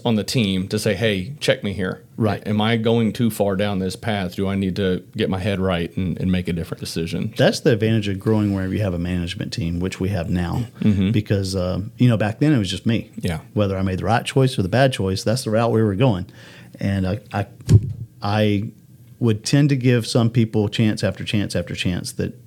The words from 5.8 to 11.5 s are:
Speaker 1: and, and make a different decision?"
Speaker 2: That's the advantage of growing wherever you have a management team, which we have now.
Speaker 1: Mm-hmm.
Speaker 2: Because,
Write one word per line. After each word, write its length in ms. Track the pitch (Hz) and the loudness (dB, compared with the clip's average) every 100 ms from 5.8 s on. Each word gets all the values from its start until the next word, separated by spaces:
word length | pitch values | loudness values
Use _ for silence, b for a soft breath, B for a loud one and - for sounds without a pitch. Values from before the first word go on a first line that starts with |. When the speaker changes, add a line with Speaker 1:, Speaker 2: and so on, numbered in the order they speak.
| 82 - | -2 -4
Speaker 1:
and, 220 | 92 - | -4 -2
and 140 | 92 | 0
make 160 | 90 87 | 0 -2
a 40 | |
different 280 | 87 82 - | -4 -6 -8
decision?" 540 | - 85 85 92 113 - | -8 -6 -4 -4 -4 0
Speaker 2:
That's 240 | 156 - | 2 2
the 120 | 160 | 2
advantage 360 | 107 110 113 101 | 2 2 2 0
of 100 | 95 | -2
growing 360 | 110 107 104 | 0 2 2
wherever 180 | 98 92 | 0 0
you 80 | 98 | -2
have 140 | 101 | -2
a 40 | 87 | -2
management 540 | 87 90 85 90 - | -2 -2 -4 -6 -6
team, 280 | - 85 87 | -4 -4 -2
which 200 | 92 - | -4 -2
we 80 | 92 | -2
have 200 | 95 82 | -2 -2
now. 360 | 90 85 87 117 - | -2 0 -2 -4 -2
Speaker 1:
Mm-hmm. 300 | 107 98 95 | 0 2 2
Speaker 2:
Because, 440 | 110 - 101 98 | 2 0 0 0